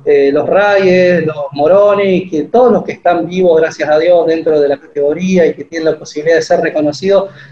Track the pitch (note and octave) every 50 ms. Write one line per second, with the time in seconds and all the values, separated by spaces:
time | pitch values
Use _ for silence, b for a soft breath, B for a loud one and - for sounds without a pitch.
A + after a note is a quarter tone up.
0 | - D3+ D3 C#3+ C#3 C#3 C#3 D3+ - - - F#3+ G#3 G#3 G3+ G3 G3 F#3 F3+ F#3
1 | F3+ F3+ F3+ E3 D#3 D#3 D3+ D3 C#3+ - C#3+ C#3+ D3 D#3+ F#3 G3+ G#3 G3+ G3+ G3+
2 | G3+ G3 F#3 F3 - - - D3+ D3+ - - A#3+ B3+ A#3+ G#3 F3 - - C#3+ -
3 | - F3 F3 E3+ E3 E3 F3+ F#3 F#3 F3 D#3+ D#3+ D#3+ D#3 D#3+ - D3+ D3 D3+ D#3
4 | E3 F3 F3 E3+ D#3+ D#3+ E3 E3 D#3+ E3 D#3 D3+ C#3+ C#3 C#3 C#3 - - - D3
5 | C#3+ D3 D3+ E3+ F#3 F#3 F#3+ F3+ E3 D3 - - C#3+ - E3 E3 D#3+ D#3+ D#3 -
6 | D#3 - - D3 D3 E3 E3 D#3+ D#3 - F3 E3 D#3+ D#3+ - D#3 D3+ D3 C#3+ -
7 | F#3 F#3+ G3 F#3+ - B B B B B